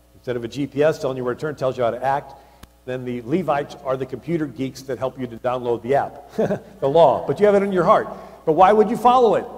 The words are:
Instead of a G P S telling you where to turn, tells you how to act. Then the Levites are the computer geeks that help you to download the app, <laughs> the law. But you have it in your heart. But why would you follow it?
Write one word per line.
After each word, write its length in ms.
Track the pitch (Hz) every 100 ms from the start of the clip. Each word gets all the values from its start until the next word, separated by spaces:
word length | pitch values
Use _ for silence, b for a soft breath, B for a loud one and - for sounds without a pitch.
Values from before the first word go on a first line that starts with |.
| _ _
Instead 200 | - 120
of 80 |
a 40 | 117
G 180 | 120 139
P 160 | 139
S 160 | 151 151
telling 180 | 135 131
you 80 |
where 100 | 123
to 60 | 120
turn, 140 | 151
tells 240 | 143 131 127
you 60 |
how 60 | 117
to 140 | 117
act. 300 | 131 143 - - B B B _
Then 200 | - 127
the 180 | 123 120
Levites 540 | 113 175 156 143 143 -
are 120 | 131 135
the 100 | 135
computer 400 | 120 147 170 151
geeks 360 | 123 131 -
that 160 | - 117
help 200 | 127 131
you 80 | 123
to 80 | 113
download 460 | 123 127 123 117
the 120 | 113
app, 360 | 139 101 - - -
<laughs> 440 | 202 208 - -
the 80 | 139
law. 360 | 160 151 104 -
But 120 | 143
you 80 | 208
have 80 |
it 80 | 202
in 100 | 196
your 120 | 185
heart. 240 | 170 185 107 B B B
But 80 | -
why 200 | 156 185
would 180 | 214 208
you 60 | 233
follow 400 | 247 254 233 151
it? 100 | -